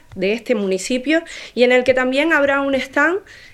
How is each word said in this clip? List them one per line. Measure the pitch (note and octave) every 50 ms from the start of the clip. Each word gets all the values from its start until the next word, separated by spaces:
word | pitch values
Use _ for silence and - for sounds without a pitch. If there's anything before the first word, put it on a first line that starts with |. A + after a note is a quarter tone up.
| - - -
de | F#3+ F3+ G3 A3
este | A#3+ - - B3
municipio, | G#3 G3+ F#3+ F#3+ F#3 - - B3+ B3+ B3+ C#4 D#4+ E4 E4 - - - - - -
y | A3+
en | B3 B3
el | B3+ B3+ B3
que | C4 B3+
también | B3+ B3+ B3+ C4 C#4 D4+ E4 D#4+
habrá | C#4+ C#4 C#4 C#4 C#4
un | C#4 C#4 C4+
stand, | C4 B3+ - - C#4+ D4 D#4+ F4+ G#4 - - - - - -